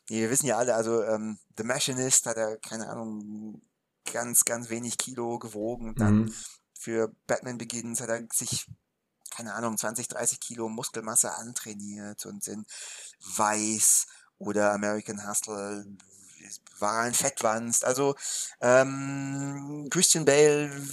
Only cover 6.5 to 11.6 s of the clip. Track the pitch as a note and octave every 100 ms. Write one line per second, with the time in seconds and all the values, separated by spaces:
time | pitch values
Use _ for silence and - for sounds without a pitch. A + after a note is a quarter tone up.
6.5 | - _ - A#2 A2+ A2 - - A#2+ B2+
7.5 | A#2+ A2+ A#2 A#2 A#2 A2+ A2+ A2+ - G#2+
8.5 | - - - _ _ _ _ - - A2+
9.5 | G#2 A#2 G#2+ G#2+ A#2 B2+ - A#2+ - -
10.5 | A#2+ A2+ A2+ B2+ A2+ A2 B2 G#2+ F2 A#2
11.5 | B2